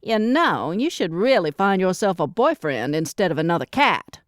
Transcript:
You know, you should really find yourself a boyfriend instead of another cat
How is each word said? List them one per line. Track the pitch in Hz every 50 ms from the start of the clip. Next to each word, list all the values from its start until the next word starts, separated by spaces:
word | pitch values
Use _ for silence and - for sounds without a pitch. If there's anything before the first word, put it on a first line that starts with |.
| -
You | - 226 220
know, | 214 226 247 302 339 294 180 131 104 135
you | 165 196 247 320
should | - - - 180 160
really | 165 196 247 269 240 180 156
find | 147 _ 196 196 196 190
yourself | 185 185 185 - - 202 190 175
a | 165
boyfriend | 143 - - 233 269 - - - 156 139 123 107 131 147
instead | 156 160 156 - - 208 185
of | 165
another | 139 160 165 170 165 131
cat | - - 240 277 269 185 123 - _ - - _